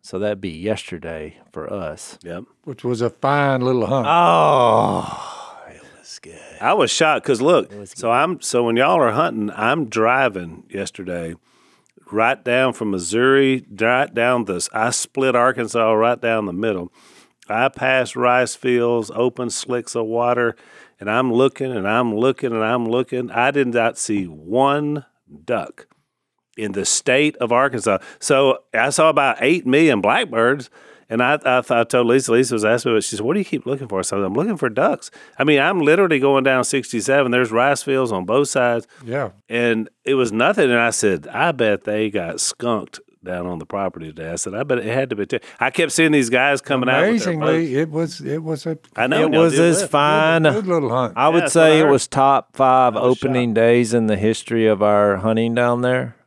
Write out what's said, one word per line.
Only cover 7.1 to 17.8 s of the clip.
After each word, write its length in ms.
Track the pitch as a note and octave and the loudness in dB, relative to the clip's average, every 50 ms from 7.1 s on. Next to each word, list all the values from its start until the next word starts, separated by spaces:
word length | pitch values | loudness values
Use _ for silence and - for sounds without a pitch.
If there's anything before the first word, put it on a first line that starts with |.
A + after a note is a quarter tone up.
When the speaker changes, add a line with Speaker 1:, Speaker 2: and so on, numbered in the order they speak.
| D3+ A#2+ - | 2 0 0
Speaker 2:
'cause 160 | - C3+ A2 | -2 -2 2
look, 300 | B2 D#3 F3+ C#3+ F#2 - G#2 | 2 4 4 2 2 -2 -10
Speaker 1:
It 60 | G#2 | -18
was 120 | G2+ F#2+ | -16 -16
Speaker 2:
so 160 | - - B2 | -14 -8 -2
Speaker 1:
good. 60 | A2+ A#2 | 0 2
Speaker 2:
I'm, 280 | B2+ D3 E3+ F#3 C3+ | 2 2 0 -2 -6
so 220 | - - - B2 A#2+ | -8 -4 -2 0 0
when 140 | A#2 A2+ | 2 2
y'all 200 | A#2 C3 D3+ F#3 E3+ | 2 2 2 4 4
are 120 | C#3 A#2 | 2 2
hunting, 400 | G#2+ B2 D#3+ F3+ A#2 A2 G#2 G#2 - | 2 0 -2 -2 -2 -4 -6 -6 -6
I'm 300 | G#2 G#2+ A#2 C#3 E3 D3+ A2+ | -2 -2 0 0 0 -4 -4
driving 760 | G#2+ A2+ A2 A2+ B2 C3 C3+ B2 G2 F#2+ F2 E2+ E2 - - _ | -2 0 2 2 2 2 0 0 -2 -4 -12 -12 -14 -18 -20 _
yesterday 680 | - G2 G2 - _ - F#2+ F2+ F2 F2 E2+ E2 E2+ - _ _ _ _ _ _ _ _ _ _ _ _ _ - | -10 -10 -10 -10 _ -14 -12 -10 -8 -8 -8 -10 -12 -14 _ _ _ _ _ _ _ _ _ _ _ _ _ -8
right 300 | - G#2 A2+ A#2+ C3+ G#2 _ | -2 0 0 0 0 -2 _
down 300 | B2+ A#2+ B2+ C3 C3 A#2 | -2 0 2 0 0 -2
from 180 | - A2+ G#2 | -2 -4 -4
Missouri, 760 | G2 F#2 F2 F2 G#2 A#2 B2 C3 C3+ C3+ C#3 C3+ C3 B2+ - _ G#2 | -4 -4 -4 -2 0 2 2 4 4 4 4 2 0 -2 -4 _ -6
right 340 | F#2 A2 A#2 B2 B2+ C#3+ - | -2 0 2 2 2 0 -2
down 340 | - A2+ A#2 B2 B2+ B2 A#2 | -2 -2 0 0 0 0 -2
this. 240 | G2+ F#2+ F2 - - - | -4 -4 -6 -6 -6 -4
I 160 | A2+ A2 A#2+ | -2 -2 -2
split 440 | A#2+ - - - _ C3+ C3+ C3 B2 | -2 -4 -6 -6 _ -2 0 2 2
Arkansas 560 | B2 A#2+ C3 B2+ B2 A#2+ G#2+ - A#2 A2+ A2 | 4 2 2 2 -2 -6 -4 -2 0 2 2
right 280 | A2+ G#2+ A2+ A#2+ B2 A#2 | 2 2 2 2 0 0
down 260 | - A#2 A2+ A2 G#2+ | -2 -2 -2 -2 -4
the 80 | G2 F2 | -4 -6
middle. 380 | F#2 A2 A2+ G#2 F#2 F2 F2 _ _ _ _ _ - _ _ _ _ _ _ | -4 -4 -4 -4 -4 -8 -10 _ _ _ _ _ -20 _ _ _ _ _ _
I 180 | G#2 A2 B2 | -2 0 0
passed 480 | C3+ - - | 0 -2 -2